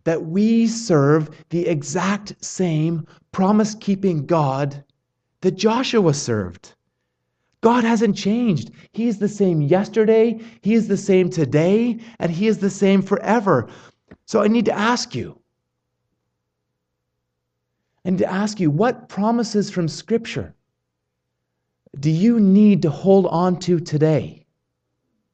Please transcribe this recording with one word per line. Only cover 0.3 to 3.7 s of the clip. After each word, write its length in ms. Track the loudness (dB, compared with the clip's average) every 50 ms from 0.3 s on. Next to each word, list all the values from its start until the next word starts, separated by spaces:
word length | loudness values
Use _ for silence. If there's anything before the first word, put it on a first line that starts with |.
| -2 0 2 2 2 2 2
serve 600 | 0 -2 -4 -2 0 2 2 4 4 2 2 0 -4 -10 -20 -12 _
the 160 | -4 -4 -2
exact 680 | -2 -2 -4 -6 -6 -6 -4 -2 -2 -2 -4 -6 -12 -18 -16 -16
same 640 | -14 -6 -4 -2 -2 0 0 -2 -2 -2 -4 -8 -12 -18 _ _ _
promise-keeping 920 | -4 0 0 2 4 2 2 0